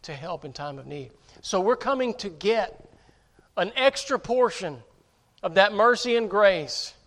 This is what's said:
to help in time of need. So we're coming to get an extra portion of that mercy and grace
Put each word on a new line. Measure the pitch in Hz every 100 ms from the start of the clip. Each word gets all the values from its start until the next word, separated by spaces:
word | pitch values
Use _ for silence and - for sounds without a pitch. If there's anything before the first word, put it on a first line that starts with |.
to | -
help | 139 165 160 147
in |
time | 127 147 139
of | 131
need. | 147 127 _ _ -
So | - 190
we're | 196 254
coming | 233 269 247 214
to | 208
get | 156 196 226 190 - - _ _ _ _ _ _ -
an | 180 254
extra | 269 - - 254
portion | - 254 240 - 180 127 - _ _ _ _ _
of | 185 170
that | 202
mercy | 208 233 240 247 233
and | 220
grace | 202 202 180 143 - - -